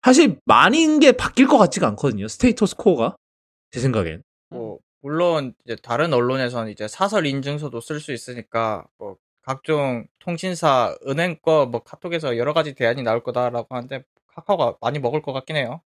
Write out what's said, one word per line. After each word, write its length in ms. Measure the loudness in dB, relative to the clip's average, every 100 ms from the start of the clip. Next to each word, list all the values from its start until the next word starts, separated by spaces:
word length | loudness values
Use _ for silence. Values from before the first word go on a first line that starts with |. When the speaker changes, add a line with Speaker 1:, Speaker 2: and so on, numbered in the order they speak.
Speaker 1:
사실 360 | 6 6 6 2 4
많은 540 | 6 6 4 4 6
게 120 | 6
바뀔 360 | 6 -2 2 4
것 100 | 6
같지가 280 | 4 2 -2
않거든요. 380 | -2 -4 -4 -8
스테이터스 480 | 0 0 2 -2 2
코어가. 380 | 0 2 -2 -6 _ _ _ _ _
제 80 | -4
생각엔. 420 | -2 0 -4 -8 _ _ _
Speaker 2:
뭐, 300 | -14 -12 -14 _ _
물론 520 | -8 -2 0 -2 -4 -14 -12
이제 100 | -12
다른 320 | -6 -2 0
언론에서는 580 | 0 0 -2 -4 -6 -8
이제 160 | -10 -12
사설 380 | -4 -2 0 -2
인증서도 560 | -4 -6 -8 -8 -10
쓸 180 | -10 -12
수 120 | -10
있으니까, 720 | -12 -12 -16 -8 -4 -2 -4 -10 _
뭐, 200 | -16 -16 _ _
각종 600 | -10 -10 -2 -2 0 -4 -10 _
통신사, 760 | -10 -8 -6 -2 2 4 2 -2 -6
은행 300 | -4 -4 -2
거, 240 | 2 2 2
뭐, 180 | -2
카톡에서 540 | _ -16 -8 -6 -4 -2
여러 160 | 0
가지 200 | 0 -2
대안이 280 | -2 -2 0
나올 180 | -2 -2
거다라고 520 | -2 -4 -2 -4 -8 -10
하는데, 280 | -10 -14 _ _ _
카카오가 420 | -20 -2 2 2 0
많이 180 | -4 -2
먹을 220 | -2 -4
것 120 | -6
같긴 220 | -8 -6 -6
해요. 240 | -4 -8 _